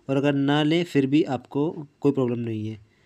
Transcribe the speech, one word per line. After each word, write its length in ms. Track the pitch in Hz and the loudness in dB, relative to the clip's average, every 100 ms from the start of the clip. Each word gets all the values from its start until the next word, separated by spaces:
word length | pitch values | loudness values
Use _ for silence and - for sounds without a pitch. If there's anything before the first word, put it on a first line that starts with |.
| - | -4
और 100 | 139 | 0
अगर 160 | 143 | 2
ना 280 | 139 139 147 | 2 2 2
लें 200 | 151 165 | 2 0
फिर 220 | 175 143 135 | 0 0 2
भी 160 | 147 | 2
आपको 460 | 170 127 - 139 151 185 143 _ | 2 -2 -6 -4 -4 -4 -12 _
कोई 100 | 143 | 0
प्रॉब्लम 280 | 139 123 120 | 2 0 -2
नहीं 280 | 117 110 107 | -4 -6 -6
है। 120 | 107 - _ | -10 -16 _